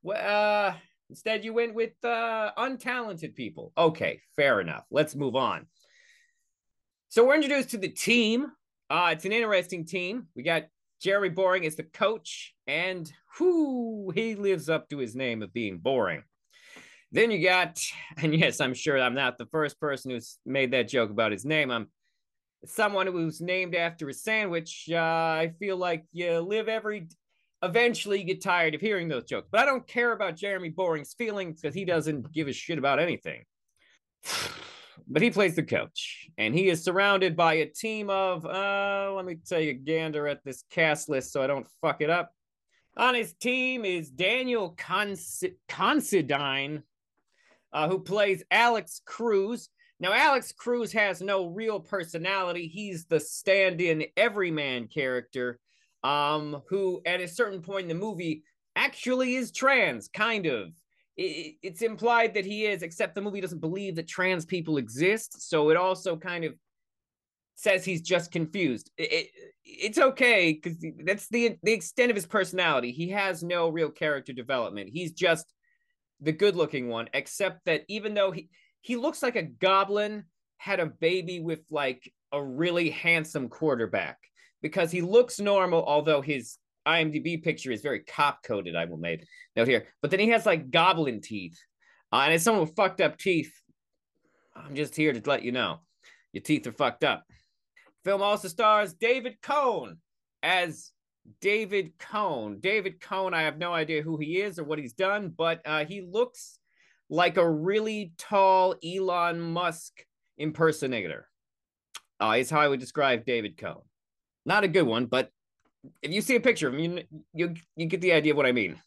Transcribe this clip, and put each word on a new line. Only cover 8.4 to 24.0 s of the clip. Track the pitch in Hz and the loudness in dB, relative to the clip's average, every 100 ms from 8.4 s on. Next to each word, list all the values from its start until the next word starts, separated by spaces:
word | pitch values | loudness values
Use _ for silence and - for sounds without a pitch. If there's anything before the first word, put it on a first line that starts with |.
| 294 - _ _ _ | -2 -10 _ _ _
Uh, | 156 175 | 0 2
it's | 160 | 0
an | 185 | -2
interesting | 220 226 196 175 180 | -2 2 0 0 -8
team. | 165 185 180 240 - | -6 -6 -6 -8 -10
We | - | -8
got | 143 165 - _ _ _ | -2 -2 -2 _ _ _
Jeremy | 185 202 190 | 0 2 2
Boring | 165 190 185 160 | 0 2 2 -2
as | 156 | -6
the | |
coach, | 160 - 220 220 - - - _ - | -14 -2 0 0 -10 -16 -16 _ -6
and | 147 185 185 160 139 _ - | -4 -2 -6 -10 -16 _ 0
whoo, | 359 339 294 254 233 214 190 | 2 4 2 -2 -6 -6 -4
he | 180 226 | -2 -2
lives | 208 202 185 139 | -2 0 0 0
up | 156 - | -2 -2
to | 147 | -6
his | 120 120 | -6 -4
name | 131 113 | -4 -4
of | 101 | -6
being | 110 107 90 | -4 -4 -2
boring. | 98 131 95 80 - _ _ _ - - - - _ | 0 2 0 -2 -10 _ _ _ -20 -20 -20 -20 _
Then | 143 226 | 2 2
you | 208 | 4
got, | 180 180 170 - - - - - | 4 4 2 -4 -8 -8 -16 -2
and | 156 | 0
yes, | 160 151 - | 4 4 2
I'm | 131 | -2
sure | 127 156 135 | 0 0 2
I'm | 127 | 2
not | 127 131 123 | 2 -2 -2
the | 117 | -6
first | 160 147 - | -2 -2 -4
person | 151 135 131 | -6 -6 -6
who's | 120 - - | -8 -10 -18
made | - 135 131 | -4 0 2
that | 127 107 | 2 2
joke | 131 110 | 2 0
about | 104 110 | 2 0
his | 101 | 0
name. | 127 156 139 | 0 0 0
I'm | 120 101 _ _ _ _ _ _ _ - | -2 -6 _ _ _ _ _ _ _ -12
someone | - 208 202 190 | 0 0 2 0
who's | 180 165 156 | 0 -2 -4
named | 175 185 180 | -4 -2 -2
after | 175 170 165 | -2 -2 -4